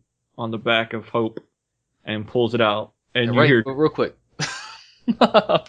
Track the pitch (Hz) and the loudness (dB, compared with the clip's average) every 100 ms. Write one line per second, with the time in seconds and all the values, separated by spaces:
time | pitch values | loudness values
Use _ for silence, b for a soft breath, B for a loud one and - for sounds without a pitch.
0 | _ _ _ - 113 110 120 113 113 113 | _ _ _ -12 -10 -6 -2 -2 -2 -8
1 | 104 117 113 - - _ _ _ _ _ | -6 -4 -4 -6 -18 _ _ _ _ _
2 | - 107 101 123 117 117 110 104 107 _ | -10 -10 -4 -2 0 2 2 0 -6 _
3 | _ 123 120 120 147 123 123 135 156 - | _ -2 0 2 4 4 2 -2 -2 0
4 | 110 - _ - 151 - - - - _ | -6 -6 _ -12 -12 -12 -16 -20 -20 _
5 | - - 240 214 - 156 | -6 0 4 4 2 -2